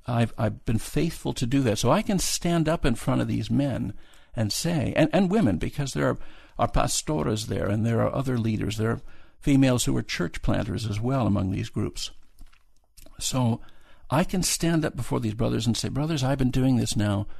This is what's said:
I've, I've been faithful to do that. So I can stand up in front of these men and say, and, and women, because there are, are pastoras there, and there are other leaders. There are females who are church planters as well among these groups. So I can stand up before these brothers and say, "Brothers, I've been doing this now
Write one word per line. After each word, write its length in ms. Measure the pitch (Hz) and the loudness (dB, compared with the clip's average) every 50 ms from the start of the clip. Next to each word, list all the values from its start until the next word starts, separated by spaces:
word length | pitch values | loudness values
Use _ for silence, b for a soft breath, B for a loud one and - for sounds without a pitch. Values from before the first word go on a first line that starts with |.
| - | -6
I've, 260 | - 123 117 120 110 - - | -2 0 0 0 0 0 -2
I've 260 | 117 107 104 - - | -2 -2 -2 -4 -2
been 120 | - 117 107 | -2 -2 -2
faithful 560 | - - - 147 151 165 - - - 143 123 | -2 -2 -2 0 0 0 -2 -4 -6 -6 -4
to 140 | - 135 113 | -2 -2 0
do 140 | 131 139 135 | 2 2 4
that. 160 | 120 104 110 | 2 2 2
So 100 | - 117 | 4 4
I 140 | 143 196 220 | 4 4 4
can 160 | - 208 180 | 2 0 2
stand 500 | - - - - - 180 170 170 156 151 | 0 0 -2 -2 0 2 2 2 2 2
up 160 | 160 170 - | 2 2 2
in 80 | 151 120 | 2 0
front 280 | - - - 131 127 | 0 0 0 0 0
of 60 | 120 117 | 0 0
these 220 | 110 113 110 107 | 0 -2 -2 0
men 440 | 120 123 139 143 117 - 117 - 101 b b b b b b b b | 0 2 2 0 0 -2 -4 -6 -6 b b b b b b b b
and 180 | b 113 104 - | b -2 -2 -2
say, 400 | - - 160 175 160 117 - - | -2 -2 0 0 0 0 0 2
and, 140 | - 156 151 | 2 2 4
and 200 | - 165 202 175 | 4 4 4 4
women, 260 | 185 226 196 117 92 - | 4 4 4 4 2 0
because 360 | - - - - 147 135 - | -2 -4 -4 -4 -4 -4 -2
there 140 | 147 143 131 | 0 0 0
are, 120 | 123 - B B B B B B B B | 0 -2 B B B B B B B B
are 80 | - - | -2 0
pastoras 800 | - - - 143 - - - - 156 156 151 143 107 110 110 123 | 2 2 2 2 0 -2 -2 -2 -2 0 0 0 -2 -2 -2 -4
there, 180 | 101 92 85 | -4 -2 -2
and 180 | 92 101 110 107 | 0 0 0 0
there 160 | 117 117 113 | 2 2 2
are 120 | 113 110 - | 0 0 0
other 240 | - 131 127 127 120 | -2 -2 0 0 0
leaders. 400 | 110 113 110 101 107 110 110 107 | 0 0 0 0 -2 -2 -2 -2
There 140 | 110 113 | 0 0
are 100 | 117 117 - b b b b b b b | -2 -2 -6 b b b b b b b
females 460 | b - 139 135 135 131 127 120 - | b 4 6 6 6 6 4 4 2
who 120 | - 135 123 | 0 0 0
are 60 | 117 | -2
church 400 | - - - 180 170 - - - | -2 -4 -4 -4 -4 -4 -2 0
planters 420 | - 104 98 98 - - - 110 | 2 2 2 0 -2 -4 -4 -4
as 160 | 110 101 104 | -4 -4 -2
well 240 | 110 127 135 135 120 | -2 0 0 0 2
among 240 | 107 98 98 98 95 | 2 2 2 0 0
these 200 | 101 104 107 - | -2 -2 -4 -4
groups. 420 | - - 107 101 - - - - - - - - - - - - - - _ - - - _ _ _ - - - - - | -4 -4 -4 -4 -4 -6 -8 -8 -10 -12 -18 -18 -18 -18 -18 -18 -20 -20 _ -20 -20 -20 _ _ _ -20 -20 -20 -12 -8
So 400 | - - - 135 127 117 113 - b b b b b b b b b b | -6 -4 0 0 2 2 0 -2 b b b b b b b b b b
I 120 | 123 143 185 | 0 0 0
can 200 | - - 185 170 | 2 0 -2 0
stand 420 | - - - - 165 170 160 151 | 0 -2 0 0 2 2 2 0
up 100 | 147 - | 0 -2
before 240 | - 120 - 139 127 | -4 -4 -2 -2 -2
these 140 | 123 110 95 | -2 -2 -2
brothers 320 | 110 117 117 120 120 113 | -2 -2 0 0 0 0
and 100 | 113 110 | 0 0
say, 140 | - - - | 0 -2 -4
"Brothers, 340 | - 131 147 156 170 147 127 | -4 -2 -2 -2 -2 0 0
I've 140 | 131 139 135 | 0 0 2
been 140 | 135 123 | 2 2
doing 260 | - 135 127 135 131 117 | 2 2 4 4 4 2
this 180 | 113 - - | 2 0 0
now 320 | 113 104 104 101 101 95 - B B | 0 2 2 0 0 -2 -4 B B